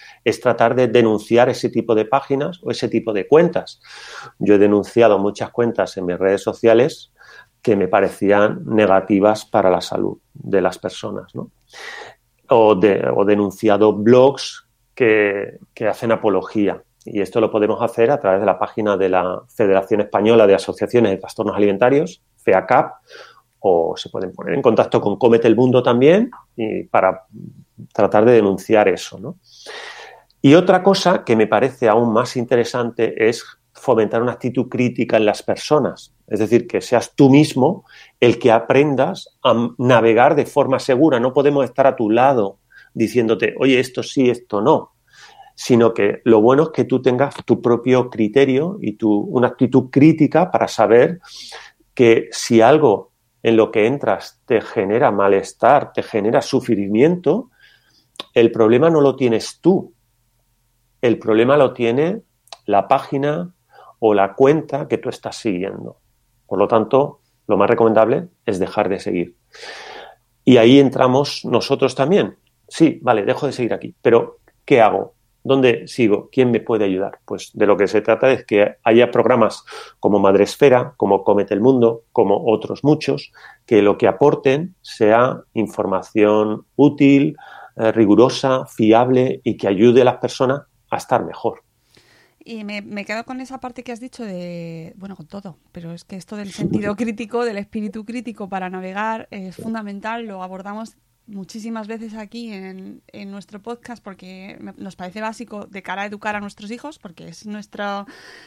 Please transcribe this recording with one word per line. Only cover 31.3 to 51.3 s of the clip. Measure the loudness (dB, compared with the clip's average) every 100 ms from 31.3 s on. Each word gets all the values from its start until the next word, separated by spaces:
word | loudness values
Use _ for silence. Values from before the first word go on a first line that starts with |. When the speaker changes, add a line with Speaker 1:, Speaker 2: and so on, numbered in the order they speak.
| 0
Speaker 1:
me | 2
parece | 2 0 0 2
aún | 2 2
más | 0 -2 -4
interesante | -2 -2 -2 -4 -6 -4 -4 0 -2
es | -2 -8 -20 _
fomentar | _ -2 0 0 0
una | -4
actitud | -4 -6 -4 -4
crítica | -2 -4 -2 -2 0
en | 0
las | -2
personas. | -4 -6 0 0 0 -6 -18 _ -8
Es | -4
decir, | 0 0 0
que | -8
seas | -2 -2 0 2
tú | 4
mismo | 6 2 0 -2 -2 _ -20 -16 0
el | 0 2
que | 2
aprendas | 2 2 2 2 0 -2 -4 -14 _
a | -2
m-, | 0 -2 -2
navegar | 2 4 4 4 4 2
de | -2
forma | 0 0 0
segura. | 0 2 2 2
No | 0
podemos | 0 2 0
estar | -2 0 0
a | 0
tu | 0
lado | 2 2 2 -2 -6 _ -20 _
diciéndote, | -4 -2 0 0 0 -2 -2
"Oye, | 0 0
esto | -2 -6
sí, | -8 0 0
esto | 0 -4 -2
no", | 0 0 -2 _ _ _ -20 -20 -20 -10
sino | 0 4 4
que | 2 -2 0
lo | 2 4
bueno | 4 4
es | 0
que | -2
tú | -2 0
tengas | 0 0 -2 -4
tu | -4 -2
propio | 0 0 2 0 0
criterio | -4 -2 2 2 0 -4 -6
y | -8
tu, | -4 0
una | 0 -2 -2 -2
actitud | 0 0 0 0
crítica | 2 4 4 2 2 0
para | -2 -2
saber | 0 4 4 4 0 -16